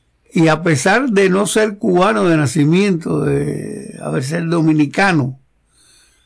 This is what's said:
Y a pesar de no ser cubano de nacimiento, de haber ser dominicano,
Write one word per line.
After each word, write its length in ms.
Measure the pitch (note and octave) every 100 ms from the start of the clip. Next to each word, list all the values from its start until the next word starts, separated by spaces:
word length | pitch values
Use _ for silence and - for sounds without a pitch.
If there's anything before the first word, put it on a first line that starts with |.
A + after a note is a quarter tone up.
| _ _ _
Y 140 | F#3 D#3+
a 160 | D#3
pesar 480 | E3+ C#3+ F#3+ A3 C4+
de 180 | G3 F#3+
no 160 | F#3 G#3
ser 320 | A3 A3 G3+
cubano 460 | G#3+ F3+ G3 A3
de 140 | F#3 D#3+
nacimiento, 840 | C#3+ D#3+ D3 F3+ G3+ E3+ E3 D3+
de 760 | D3 C#3 D3 D3+ - - - -
haber 220 | - D#3
ser 240 | C3 E3 E3
dominicano, 920 | E3+ D#3 D#3 C#3+ - G3 D#3+ C3 C3 _ _ _ _ _ _ _ _